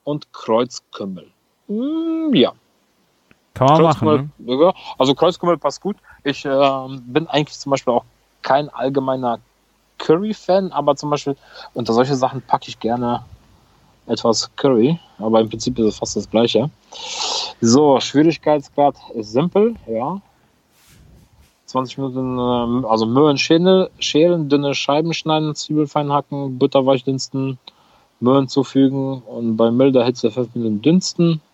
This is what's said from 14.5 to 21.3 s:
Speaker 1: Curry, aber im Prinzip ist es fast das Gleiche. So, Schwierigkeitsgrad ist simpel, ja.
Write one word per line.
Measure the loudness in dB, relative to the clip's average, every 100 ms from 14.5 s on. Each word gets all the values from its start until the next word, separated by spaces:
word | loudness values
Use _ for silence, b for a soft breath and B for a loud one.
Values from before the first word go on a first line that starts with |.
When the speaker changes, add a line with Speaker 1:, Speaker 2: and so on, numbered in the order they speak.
| -2
Speaker 1:
Curry, | 2 4 4 0 _ _
aber | 0 2
im | 0
Prinzip | -4 -6 0
ist | -2
es | -2
fast | -6 -6
das | -2
Gleiche. | 0 2 2 -2 _ _ B B B B B B B
So, | 2 4 6 4
Schwierigkeitsgrad | 2 2 2 0 0 0 -2 0 0 0 -12
ist | -10 -4
simpel, | -2 0 2 0 -2 -8
ja. | -6 -4 -8 _ _ _ _ _ _ _ _ -20 -20 _